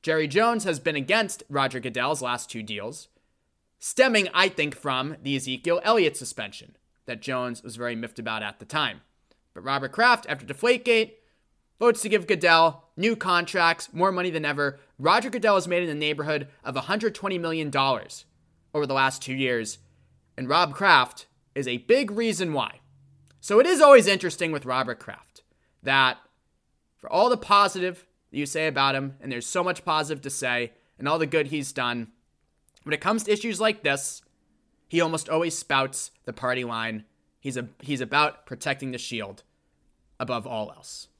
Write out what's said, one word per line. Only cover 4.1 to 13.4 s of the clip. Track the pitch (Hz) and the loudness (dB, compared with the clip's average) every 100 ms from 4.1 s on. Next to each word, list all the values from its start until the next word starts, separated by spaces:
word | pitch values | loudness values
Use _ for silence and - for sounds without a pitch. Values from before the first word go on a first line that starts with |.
| 220 185 | 4 0
I | 175 196 | 2 0
think, | 185 147 135 | 0 -6 -4
from | 143 131 139 156 | -4 -2 -4 -8
the | 135 | -4
Ezekiel | 139 135 127 165 170 | -4 -4 -6 -2 0
Elliott | 214 226 160 147 | 2 2 2 0
suspension | 127 - 104 - - _ _ _ - | -12 -10 -12 -12 -20 _ _ _ -14
that | 117 | -10
Jones | - 127 123 117 | -6 -4 -4 -8
was | - | -14
very | 113 120 117 | -8 -6 -6
miffed | 117 - | -8 -8
about | 113 110 | -6 -6
at | 104 - | -8 -12
the | |
time. | 107 151 135 92 _ _ _ _ _ | -6 -2 -2 -4 _ _ _ _ _
But | - | -12
Robert | 98 139 135 | -4 -4 -4
Kraft, | 196 240 233 - | 2 4 4 0
after | 143 123 | -8 -8
Deflategate, | 139 233 247 247 226 220 - _ _ _ _ _ _ | -4 0 2 2 0 0 -8 _ _ _ _ _ _
votes | 143 - | 2 2
to | 214 | 0
give | 202 175 | 0 0
Goodell | 185 170 165 165 160 _ - | 2 6 6 6 2 _ -2
new | 202 220 | -2 0
contracts, | 185 175 | 0 0